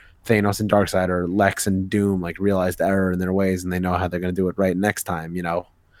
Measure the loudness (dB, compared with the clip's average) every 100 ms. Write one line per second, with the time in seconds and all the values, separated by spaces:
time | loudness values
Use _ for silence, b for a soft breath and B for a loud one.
0 | b b 0 2 2 0 2 2 4 2
1 | 0 0 0 2 2 2 0 0 0 0
2 | 0 0 -4 -2 0 2 0 0 0 2
3 | 0 0 0 0 0 0 -2 -2 0 0
4 | -2 -2 -4 -2 -2 0 0 2 0 -2
5 | -4 -6 -6 -6 -4 -4 -6 _ _ _